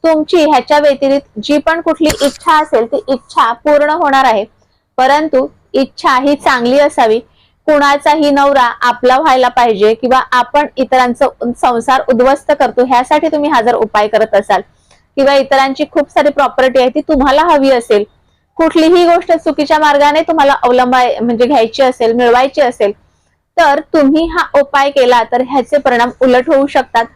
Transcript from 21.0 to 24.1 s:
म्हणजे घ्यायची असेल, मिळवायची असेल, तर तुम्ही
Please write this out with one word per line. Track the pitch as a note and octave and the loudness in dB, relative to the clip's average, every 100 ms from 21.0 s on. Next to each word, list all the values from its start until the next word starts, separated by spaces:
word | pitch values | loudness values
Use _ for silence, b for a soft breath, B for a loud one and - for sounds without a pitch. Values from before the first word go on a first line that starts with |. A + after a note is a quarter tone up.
| B3 - | 0 -2
म्हणजे | A#3+ A3+ A#3+ | -4 -2 0
घ्यायची | C#4 A3+ - | 0 0 0
असेल, | C4 B3+ A3+ | -2 0 -2
मिळवायची | A#3 B3 A#3+ C4+ C#4+ | 0 2 2 0 0
असेल, | C4 B3 G3+ G#3 _ _ _ _ _ - | -2 0 -4 -4 _ _ _ _ _ 0
तर | D#4 C#4+ | 0 0
तुम्ही | D4+ E4 C#4 | 0 0 2